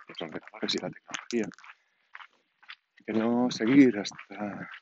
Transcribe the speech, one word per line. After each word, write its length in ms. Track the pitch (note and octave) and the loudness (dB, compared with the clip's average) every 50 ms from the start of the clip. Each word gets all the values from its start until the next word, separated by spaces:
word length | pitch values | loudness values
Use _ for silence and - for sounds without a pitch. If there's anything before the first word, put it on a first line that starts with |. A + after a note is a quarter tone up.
| - - | -20 -18
los 140 | - - F2 | -12 -12 -12
ordenadores 520 | D#2 D#2 E2+ - - - - - G2+ - | -10 -10 -12 -14 -14 -12 -8 -4 -4 -4
y 40 | - | -4
la 120 | F#2+ F2+ | -4 -6
tecnología, 540 | D#2 - _ - - - - - A#2+ A#2 G#2 - - - - - - _ _ _ _ _ _ _ - - - - _ _ _ _ _ _ - - - _ _ _ _ - - | -10 -12 _ -12 -12 -12 -10 -4 -4 -4 -4 -4 -8 -16 -20 -20 -20 _ _ _ _ _ _ _ -20 -20 -20 -20 _ _ _ _ _ _ -20 -20 -20 _ _ _ _ -18 -8
que 60 | - G#2+ | -2 0
no 380 | A2 A2 A#2 A#2+ A#2+ B2 B2 | 0 2 2 2 2 0 0
seguir 480 | B2 - A#2 A2 C3+ C#3+ C3+ B2 G#2 G2+ | 0 0 2 6 8 8 8 8 6 2
hasta 680 | F#2+ - - - - - G2 G2 G#2 G2+ F#2 - F2+ - - - | -4 -6 -8 -14 -18 -16 -10 -8 -8 -8 -8 -8 -12 -12 -14 -18